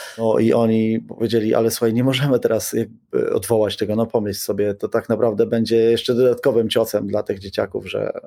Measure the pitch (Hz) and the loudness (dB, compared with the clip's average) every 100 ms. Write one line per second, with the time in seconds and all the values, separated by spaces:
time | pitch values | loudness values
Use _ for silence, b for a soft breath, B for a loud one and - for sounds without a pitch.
0 | B - 113 - 113 117 113 110 110 113 | B -4 0 2 4 4 2 2 2 -2
1 | - - 113 113 110 117 113 - 117 113 | -6 -4 -2 0 2 2 2 0 0 2
2 | 131 127 143 123 117 110 - 113 117 - | 0 0 2 2 2 0 -2 -4 -4 -10
3 | _ - - - - 113 104 - 104 107 | _ -2 0 -2 0 2 2 -2 -2 -2
4 | 113 117 104 95 - 101 104 101 110 113 | 0 -2 -2 -6 -6 -2 -2 -2 -4 -4
5 | - 110 117 107 113 117 110 113 113 117 | -2 0 2 2 0 0 2 4 4 2
6 | - 120 127 120 139 117 110 117 110 104 | 2 2 2 2 2 2 2 0 0 -2
7 | 104 101 - 98 98 - 101 104 98 104 | -2 -4 -4 -8 -6 -6 -6 -6 -8 -6
8 | 107 - | -6 -8